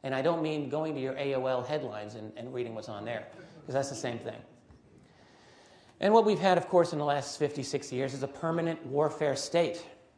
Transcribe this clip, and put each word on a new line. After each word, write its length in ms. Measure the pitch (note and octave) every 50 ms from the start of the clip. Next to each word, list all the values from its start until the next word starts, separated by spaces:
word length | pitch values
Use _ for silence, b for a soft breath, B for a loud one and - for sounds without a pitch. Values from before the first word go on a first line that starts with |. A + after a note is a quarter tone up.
And 140 | - C#3 C3
I 80 | C3 C3+
don't 180 | E3 E3+ E3
mean 260 | D#3 D#3 D#3 D3 C#3+
going 280 | B2+ C3+ D#3 D#3 D#3+ D3+
to 40 | C#3
your 160 | C3 C3 C3+
A 200 | C#3+ C#3 C#3 C3+
O 100 | C3 B2+
L 160 | C3 C3 B2
headlines 540 | A#2+ - D3+ D3+ C3+ A#2+ G#2+ G#2 G#2 G#2 A2
and, 160 | A2 G#2+ G#2+ G#2+
and 160 | A#2+ A#2 B2+
reading 220 | C3 B2 B2 A#2 A2
what's 160 | A2 G#2+ -
on 160 | G#2+ G2+ G#2
there. 220 | A#2 A#2 G#2+ - - B B B B B B B - B2+
That's 160 | C#3 C3+ -
the 60 | C3+
same 240 | - - B2 A#2 A2+
thing. 200 | - - A2+ - - - - - _ - - - - - - - B B B B B B B B B B B B B B B B B B B B
And 140 | - G3+ G#3+
what 120 | A3+ A3
we've 140 | G#3+ G3+ D3+
had, 180 | F3 G3 F3+
of 100 | E3+ -
course, 260 | - - F3 E3 E3+ E3+
in 60 | D3
the 60 | D3
last 320 | D3 C#3+ C#3+ C3 - -
fifty, 240 | - D3+ C#3+ D3 C#3+
sixty 340 | B2+ - - C3+ - - C3
years 180 | B2+ C3+ C3 C3
is 100 | C3+ C3
a 40 |
permanent 560 | - - - - D#3+ E3 E3+ E3 E3 E3 D#3 -
warfare 500 | B2 C3+ D3 D#3 D3 D3+ - D#3 C#3+ C3+
state. 500 | - - - - E3+ E3+ C#3 - - - - - - - _ _